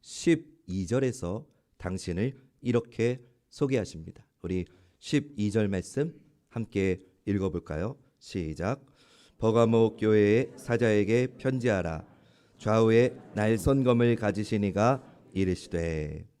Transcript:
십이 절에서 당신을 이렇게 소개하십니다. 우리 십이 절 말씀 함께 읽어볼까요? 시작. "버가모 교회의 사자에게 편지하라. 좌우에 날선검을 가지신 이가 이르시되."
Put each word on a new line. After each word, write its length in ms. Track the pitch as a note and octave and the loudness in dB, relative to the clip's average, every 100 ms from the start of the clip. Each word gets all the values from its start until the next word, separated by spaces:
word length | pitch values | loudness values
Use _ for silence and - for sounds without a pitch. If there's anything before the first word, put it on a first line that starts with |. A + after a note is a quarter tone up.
십이 840 | - - - D#3+ - _ - F#2 F2 | -18 -4 0 0 -2 _ -8 -6 -2
절에서 600 | B2 C3 - E2+ G#2 D3+ _ _ _ | -2 -2 -4 -8 -8 -12 _ _ _
당신을 600 | F#2 F#2 - F2 B2 C3 _ _ | -8 -8 -6 -4 -4 -6 _ _
이렇게 640 | B2 A#2 - - A#2 B2+ - _ _ | -2 -2 -2 -2 -2 -2 -12 _ _
소개하십니다. 760 | - C#3 B2+ F2+ E2 D#2+ - _ _ | -4 -2 -2 -4 -10 -16 -18 _ _
우리 240 | F2 F#2 F2 _ _ _ | -6 -4 -6 _ _ _
십이 520 | - D3 C#3+ - G#2 | -4 -4 -4 -4 -2
절 180 | A2 G#2 | 0 0
말씀 460 | F#2+ - - E3 - _ _ _ | -2 -4 -6 -6 -8 _ _ _
함께 540 | B2 A2 G2+ F#2+ F#2 - _ | -10 -6 -2 0 -2 -8 _
읽어볼까요? 720 | - G2+ F#2+ E2+ - D#2 G2+ C#3+ _ _ | -4 -2 -2 -6 -8 -8 -6 -10 _ _
시작. 680 | - G2 D#2+ D#2 F#2 C3+ _ _ _ _ _ _ | -12 -8 -8 -4 -6 -6 _ _ _ _ _ _
"버가모 580 | A2+ A2+ A2+ A2+ A2 G#2+ | 0 2 4 4 2 2
교회의 560 | G#2+ G#2+ G#2 A2 C3+ - | 2 4 6 4 0 -8
사자에게 720 | - A#2+ A#2 G#2 G2+ A#2 B2+ - | -4 0 2 2 4 2 0 -4
편지하라. 680 | C3 C3 A#2 G2 E2 D#2 - - _ _ _ _ | -4 -2 0 0 -2 -6 -12 -20 _ _ _ _
좌우에 580 | G#2+ A2 A2+ A2+ B2 - - | 0 4 6 6 4 -2 -10
날선검을 840 | - G#2+ A2+ B2+ C#3 B2 A#2+ A#2+ A2+ | -2 0 2 2 2 4 4 4 2
가지신 480 | G#2 G2 G#2 G#2+ | 0 -2 -2 -2
이가 380 | G2+ F#2 A2+ C3+ - - - | 0 2 2 0 -6 -20 -10
이르시되." 960 | F#2 F#2 F2+ - E2+ E2 D#2+ D2+ D2+ - _ | -2 -2 -2 -4 -4 -2 -4 -6 -10 -16 _